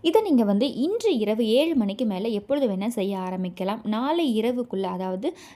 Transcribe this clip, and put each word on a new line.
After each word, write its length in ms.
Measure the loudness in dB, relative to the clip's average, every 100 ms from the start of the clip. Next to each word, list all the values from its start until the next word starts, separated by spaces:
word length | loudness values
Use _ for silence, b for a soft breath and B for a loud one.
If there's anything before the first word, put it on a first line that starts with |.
இதை 200 | 4 2
நீங்க 220 | 4 4
வந்து 300 | 4 2 0
இன்று 440 | 0 -2 0 0 2
இரவு 300 | 0 0 2
ஏழு 280 | 4 4 2
மணிக்கு 300 | 0 0 -2
மேல 220 | -2 -2
எப்பொழுது 420 | -4 -2 0 0
வேணா 180 | 0 -2
செய்ய 300 | -2 -2 -2
ஆரம்பிக்கலாம். 720 | -4 -4 -6 -4 -4 -4 -4
நாளை 540 | -2 0 0 0 0
இரவுக்குள்ள, 400 | 0 -2 -4 -4
அதாவது 540 | -4 -4 -4 -4 -4 B B